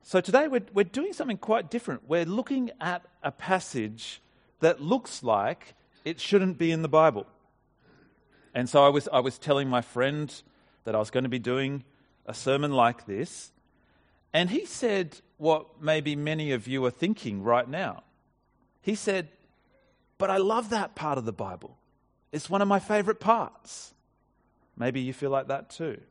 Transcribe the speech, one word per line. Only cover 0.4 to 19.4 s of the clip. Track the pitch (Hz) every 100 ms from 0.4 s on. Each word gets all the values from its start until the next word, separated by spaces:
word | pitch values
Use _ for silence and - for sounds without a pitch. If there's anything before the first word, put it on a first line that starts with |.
| 302
we're, | 247 -
we're | 202
doing | 196 262 370
something | 359 277 208
quite | - 220 165
different. | 233 - 135 -
We're | 170
looking | 165 208 - 269 240 -
at | 165 175 - _
a | 143
passage | - - 185 - 131 107 113 - - _ _ _ _
that | 160 -
looks | 147 254 - -
like | 123 104 107 170 - _ _ _
it | 156 170
shouldn't | - 202 190 156
be | 165
in | 165
the | 156
Bible. | 156 160 110 - _ _ _ _ _ _ _ _ _ _ _ _
And | 127 123
so | 147
I | 143
was, | 143 -
I | 139
was | 127 -
telling | 151 143 135
my | 123
friend | 117 123 131 151 151 - _ _ _ _
that | -
I | 107
was | 107
gonna | 127 131
be | 127
doing | 117 131 135 139 - _ _ _
a | -
sermon | - 135 139 147
like | 135 120 120
this, | - 98 165 - - _ _ _ _ _ _ _ _
and | 156 180
he | 269
said | 415 - 240 196 170 - _ _
what | 156 156 - -
maybe | 151 156 147 147
many | 147 156 151
of | 127 107
you | 135 127
are |
thinking | - 175 214 117 101
right | 104 120 123
now. | 156 165 87 _ _ _ _ _ _ _ _
He | -
said, | 214 - 190 156 _